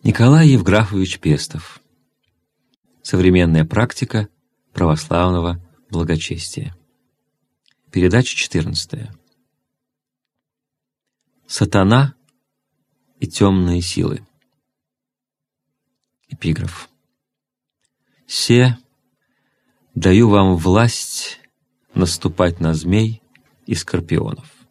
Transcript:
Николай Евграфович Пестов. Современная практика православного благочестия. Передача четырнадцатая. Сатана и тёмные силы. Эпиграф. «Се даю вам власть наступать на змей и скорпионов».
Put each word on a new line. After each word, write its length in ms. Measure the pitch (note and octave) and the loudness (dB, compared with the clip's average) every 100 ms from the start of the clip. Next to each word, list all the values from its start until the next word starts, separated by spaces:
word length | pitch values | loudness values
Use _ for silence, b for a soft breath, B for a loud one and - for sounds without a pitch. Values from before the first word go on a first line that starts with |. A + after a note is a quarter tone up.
| - | 0
Николай 440 | - A#2 D3+ D#3+ | 4 6 8 6
Евграфович 680 | B2+ F#2+ G2+ G#2 G2+ F#2+ - | 4 4 2 0 -2 -4 -4
Пестов. 640 | E2 D2 - D#2 - - _ _ _ _ _ _ _ _ _ _ _ _ | -2 -2 -2 -14 -16 -20 _ _ _ _ _ _ _ _ _ _ _ _
Современная 640 | - F#2 F#2 F2+ E2+ D#2+ | -4 2 4 4 4 2
практика 640 | D#2+ G#2 A#2+ - B2+ A2 G#2 _ _ _ _ | 0 0 -2 -4 -6 -6 -6 _ _ _ _
православного 880 | - E2+ D#2 - E2+ F2+ F2+ E2+ F2 - _ _ | -2 0 0 -2 -2 0 0 -4 -6 -12 _ _
благочестия. 880 | E2 E2 D#2+ - E2 - - D2+ F2+ _ _ _ _ _ _ _ _ _ _ _ | -6 -4 -4 -4 -10 -10 -12 -14 -16 _ _ _ _ _ _ _ _ _ _ _
Передача 460 | - F2+ G#2+ - - | 0 2 2 0 -6
четырнадцатая. 760 | - F2 D#2+ - - - A2 - _ _ _ _ _ _ _ _ _ _ _ _ _ _ _ _ _ _ _ _ _ _ _ | -6 -4 -4 -8 -10 -14 -14 -18 _ _ _ _ _ _ _ _ _ _ _ _ _ _ _ _ _ _ _ _ _ _ _
Сатана 680 | - F#2 G2 F#2+ B2 C#3 - _ _ _ _ _ _ _ _ _ _ | -4 0 2 4 4 2 -4 _ _ _ _ _ _ _ _ _ _
и 80 | - | -10
тёмные 540 | - G2+ F#2+ F2+ F2 | -2 0 2 0 -2
силы. 420 | F2 - - - - _ _ _ _ _ _ _ _ _ _ _ _ _ _ _ _ _ _ _ _ | -4 -4 -4 -6 -14 _ _ _ _ _ _ _ _ _ _ _ _ _ _ _ _ _ _ _ _
Эпиграф. 600 | - E2+ D#2 F#2 - - _ _ _ _ _ _ _ _ _ _ _ _ _ _ | -8 -4 -4 -6 -10 -20 _ _ _ _ _ _ _ _ _ _ _ _ _ _
«Се 500 | - - A#2+ B2+ A#2+ _ _ _ _ _ _ _ _ _ _ _ - | -8 0 2 2 -2 _ _ _ _ _ _ _ _ _ _ _ -4
даю 320 | F2+ F#2+ A#2 | 2 4 6
вам 260 | G#2 F#2+ | 4 4
власть 840 | F2+ F2 G2 A#2 - - - - - _ _ _ _ _ | 2 2 2 2 -2 -10 -12 -12 -16 _ _ _ _ _
наступать 680 | - F2+ - F#2 D#2+ F2+ E2+ | -2 -2 -2 -8 -2 -2 0
на 140 | D#2+ | -2
змей 480 | D#2+ E2+ G2+ A2 A2+ _ _ _ _ - | -2 0 0 0 -4 _ _ _ _ -8
и 80 | |
скорпионов». 800 | A2 - - E2 - - - - _ _ | -8 -4 -8 -2 -4 -4 -10 -16 _ _